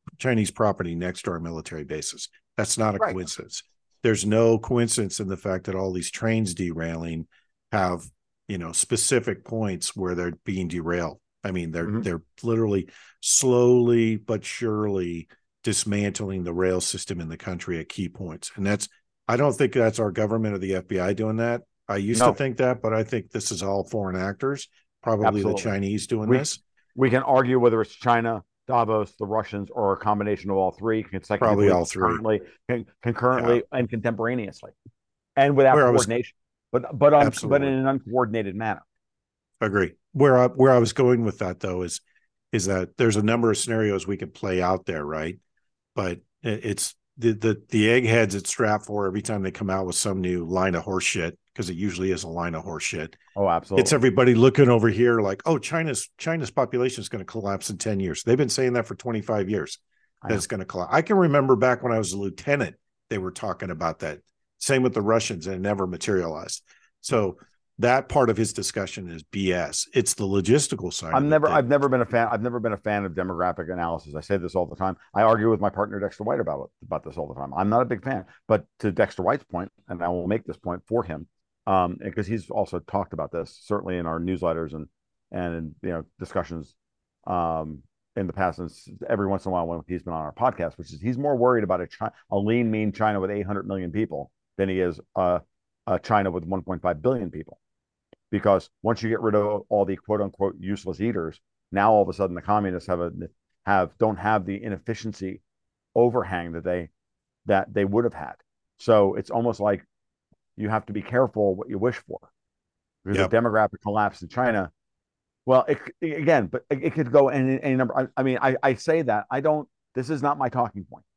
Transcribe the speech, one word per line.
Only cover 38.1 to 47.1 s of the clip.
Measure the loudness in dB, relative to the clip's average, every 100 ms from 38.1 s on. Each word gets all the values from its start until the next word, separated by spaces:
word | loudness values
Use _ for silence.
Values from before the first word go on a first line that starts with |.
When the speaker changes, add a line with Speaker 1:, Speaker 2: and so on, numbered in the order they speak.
| 0 0 0 -4 -4
Speaker 2:
manner. | -4 -6 _ _ _ _ _ _ _ -4
Speaker 1:
Agree. | 0 2 0 -2 _
Where | 4 6 8
I, | 6
where | 6 6
I | 8
was | 4
going | 4 4 4 2
with | -2
that, | -6 -6
though, | -4 -4
is, | -4 -8 _ _ _ _ _
is | -2 0
that | -2 -2 0
there's | 2 4
a |
number | 2 2 2
of | 2
scenarios | 0 0 0 0 -2
we | -6
could | -6
play | -8 -4 0
out | 0 -2 -2
there, | -6
right? | -6 -6 -6 -10 _ _ _ _ _ -6
But | -4 -6 _ _
i-, | -6
it's | -4 -4 -4 -4 -8 _